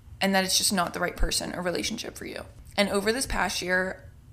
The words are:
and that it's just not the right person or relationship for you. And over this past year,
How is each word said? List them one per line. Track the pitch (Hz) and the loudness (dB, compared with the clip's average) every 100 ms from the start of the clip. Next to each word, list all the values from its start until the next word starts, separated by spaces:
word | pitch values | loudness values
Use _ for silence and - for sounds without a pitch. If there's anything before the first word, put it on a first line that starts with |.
| - - | -14 0
and | 196 190 | 2 4
that | |
it's | 185 - | 4 2
just | - | 2
not | 190 170 | 2 0
the | - | 0
right | 175 - | -2 2
person | - - 165 - | 2 2 -2 -2
or | |
relationship | 180 170 - 220 - - | -2 0 -2 -4 -8 -10
for | - | -10
you. | - - - - - | -10 -12 -16 -6 0
And | 202 | 2
over | 202 202 | 2 2
this | 247 262 | 0 0
past | 202 185 - | 0 0 0
year, | 180 185 185 - - - - | 0 2 0 -4 -14 -20 -4